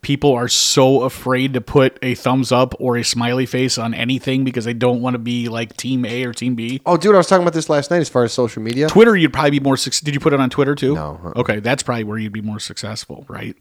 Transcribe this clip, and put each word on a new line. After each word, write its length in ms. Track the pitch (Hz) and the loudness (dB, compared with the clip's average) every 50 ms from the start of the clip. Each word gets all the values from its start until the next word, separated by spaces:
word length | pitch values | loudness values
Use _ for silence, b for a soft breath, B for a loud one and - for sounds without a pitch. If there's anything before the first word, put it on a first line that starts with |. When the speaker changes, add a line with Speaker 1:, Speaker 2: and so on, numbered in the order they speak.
| - | -2
Speaker 1:
people 320 | - 143 139 - 147 135 | -2 -4 2 4 4 4
are 140 | 117 123 123 | 4 2 0
so 520 | - - - - - - 135 131 135 135 120 | 0 0 0 0 4 4 6 6 6 4 2
afraid 520 | 131 - - - 123 127 127 131 135 135 | 0 -4 -4 -4 -2 0 0 0 0 -2
to 80 | 127 110 | -4 -6
put 360 | - - 147 131 131 - - - | 2 4 4 4 4 0 -2 -4
a 120 | 127 123 | -4 -4
thumbs 380 | - - 127 127 131 131 - 131 | -2 0 0 0 0 2 2 2
up 220 | 123 131 127 - - | 2 2 0 -2 -6
or 200 | - 127 120 120 | -2 -2 -2 0
a 40 | 117 | -2
smiley 440 | - - 123 117 120 123 131 131 | -2 -2 -2 -2 -2 0 0 -2
face 320 | 117 - 127 131 127 - - | -2 -2 -2 -2 0 -2 -2
on 160 | 113 113 117 | -4 -6 -4
anything 500 | 76 110 120 131 127 - - 131 135 135 | -4 -2 -2 -2 -2 -2 -2 -2 0 0
because 220 | 131 127 123 110 | 0 -2 -4 -4
they 80 | 117 120 | -4 -4
don't 260 | 117 123 123 123 120 | 0 2 2 2 2
wanna 160 | 120 127 123 120 | 0 -2 -4 -4
be, 300 | 113 120 120 120 120 120 | -4 -4 -4 -4 -4 -4
like, 260 | 113 113 117 113 - - | -4 -6 -6 -6 -8 -10
team 260 | - 123 131 127 120 | -6 -4 -2 -2 -2
A 200 | 107 117 123 131 | -2 -4 -4 -6
or 80 | 123 117 | -6 -6
team 200 | - - 123 127 | -4 -4 -4 -2
B. 280 | 113 113 117 127 135 _ | -2 -4 -6 -8 -6 _
Speaker 2:
Oh, 140 | - 175 170 | 0 0 2
dude, 160 | 165 208 208 | 4 4 4
I 40 | 190 | 4
was 80 | 170 | 4
talking 160 | - 196 185 175 | 4 4 4 4
about 120 | 170 160 | 2 0
this 160 | 160 151 - | -2 -2 0
last 200 | 156 147 139 - | 0 0 0 0
night 100 | 175 175 156 | 0 0 0
as 80 | - | 0
far 120 | - 127 123 | 0 0 0
as 100 | 117 - | 0 0
social 260 | - 127 113 - - 110 | -2 -2 -2 -2 -6 -8
media. 240 | 110 120 131 147 160 | -6 -2 -2 -2 4
Speaker 1:
Twitter, 280 | - 190 226 233 220 | 8 8 8 8 8
you'd 160 | 190 165 143 123 | 4 2 2 0
probably 200 | - 156 147 143 | 2 0 2 2
be 80 | 143 | 2
more 180 | 135 139 135 127 | 2 2 0 0
suc-, 260 | - 135 - - - | 0 -4 -4 -4 -4
did 80 | 151 143 | -2 -4
you 80 | 139 | 0
put 140 | - 160 143 | 2 2 2
it 60 | 139 | 2
on 100 | 135 123 | 2 0
Twitter 240 | - - 143 135 143 | 2 0 0 0 0
too? 200 | 135 - 131 147 | 0 0 -2 0
Speaker 2:
No, 240 | 160 156 73 76 82 85 | -2 -4 -8 -10 -10 -12
uh-uh. 160 | 87 - 113 | -8 -4 -2
Speaker 1:
Okay, 200 | 127 - 110 104 | 0 0 0 -2
that's 220 | 104 117 131 139 - | 0 -2 -2 -2 -2
probably 220 | - 120 117 113 | -4 -4 -4 -4
where 140 | 104 104 110 | -6 -6 -6
you'd 160 | 110 107 101 | -6 -6 -8
be 80 | 110 104 | -8 -8
more 180 | 107 107 104 | -8 -8 -8
successful, 640 | - - - - - 104 107 104 - _ - - - _ | -10 -12 -12 -12 -10 -10 -10 -10 -12 _ -16 -18 -16 _
right? 280 | - - - 120 - _ | -14 -12 -10 -12 -12 _